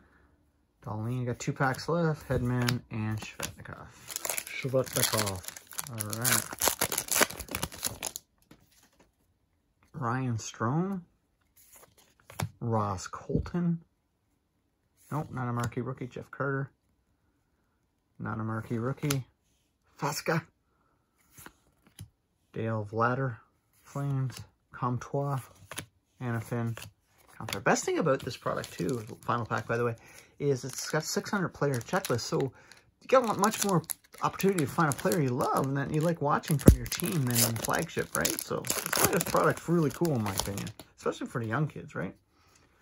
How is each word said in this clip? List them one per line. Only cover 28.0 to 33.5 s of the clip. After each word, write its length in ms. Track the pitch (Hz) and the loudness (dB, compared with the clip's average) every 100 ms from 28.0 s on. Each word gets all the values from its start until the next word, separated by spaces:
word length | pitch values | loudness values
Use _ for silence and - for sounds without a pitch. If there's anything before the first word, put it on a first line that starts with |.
| 180 - | 4 2
this 160 | - - | 0 -6
product, 360 | - - - | -4 -4 -4
too, 320 | - - 123 110 - | -4 -2 -2 -4 -6
final 260 | - 120 110 | -2 0 0
pack, 200 | 110 - | -2 0
by 100 | 117 | 0
the 80 | |
way, 100 | 120 113 - - - - | 0 -2 -10 -20 -20 -4
is 260 | 143 131 | 0 0
it's 260 | 131 - - | -2 -8 -2
got 140 | 160 | -2
six 260 | 160 202 - | 0 -2 0
hundred 200 | 208 156 | 0 0
player 240 | - 143 | 0 0
checklist, 460 | 127 - 185 - 123 | 0 0 -2 0 0
so 200 | - - | 0 0
you 680 | 135 - - - _ _ - | 0 -4 -20 -20 _ _ 2
got 140 | 262 | 4
a 40 | 233 | 4
lot, 120 | 180 | 4
much 260 | 202 | 4